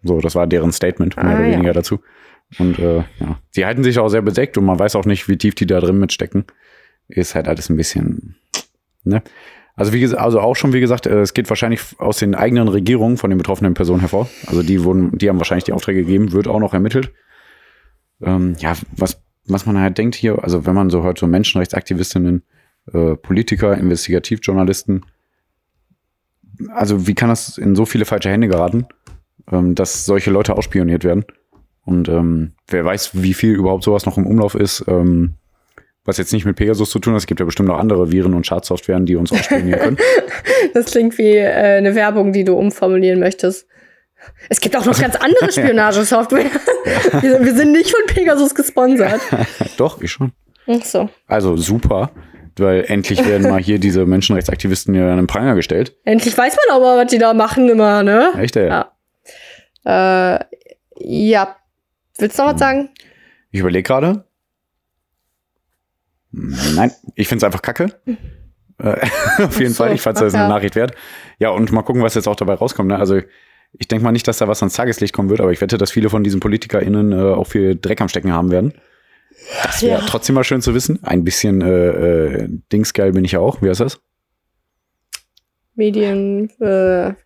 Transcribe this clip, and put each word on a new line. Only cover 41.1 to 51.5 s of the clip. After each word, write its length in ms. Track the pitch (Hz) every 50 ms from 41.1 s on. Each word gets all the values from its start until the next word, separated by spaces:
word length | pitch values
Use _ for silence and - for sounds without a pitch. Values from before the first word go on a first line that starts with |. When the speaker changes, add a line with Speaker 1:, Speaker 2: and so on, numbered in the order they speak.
| 226 -
Speaker 2:
wie, 200 | 226 214 208 208
äh, 400 | 202 196 - - 208 202 202 196
eine 180 | 196 196 202
Werbung, 380 | 226 208 208 208 214 196 202 190
die 100 | 202 190
du 100 | 190 180
umformulieren 640 | 175 196 208 202 - - 185 190 185 190 185 185 185
möchtest. 460 | 180 185 190 - - 180 190 - - _ _ _ _ _ _ _ _ _ _ _ - - - _ - -
Es 100 | - -
gibt 160 | - 220 -
auch 100 | 269 202
noch 140 | 233 - -
ganz 160 | 269 254 -
andere 360 | - - 262 349 403 466 -
Speaker 1:
<laughs> 0 |
Speaker 2:
Spionagesoftware. 920 | - - 269 277 233 226 214 214 202 202 214 202 247 226 233 226 262 285 - 277 - 285 - - 508 508 - - 508 - 508 359 -
Speaker 1:
Ja. 80 | - -
Speaker 2:
Wir, 220 | 269 254 262 247
wir 80 | 240 247
sind 160 | 233 302 294
nicht 180 | 294 330 339 -
von 100 | - 466 427 415
Pegasus 460 | - 381 370 339 294 277 285 277 285
gesponsert. 680 | - 277 - - - 254 254 262 247 196 190 202 226 - - - 113 110 -
Speaker 1:
<laughs> 300 | - - - - - -
Doch, 240 | - 156 - -
ich 100 | - 87
schon. 220 | - - 135 127 - _ _ _ _ _ _ -
Speaker 2:
Ach 160 | 233 240 226
so. 260 | - - 185 196 208 - _ _ _
Speaker 1:
Also 280 | - 107 98 95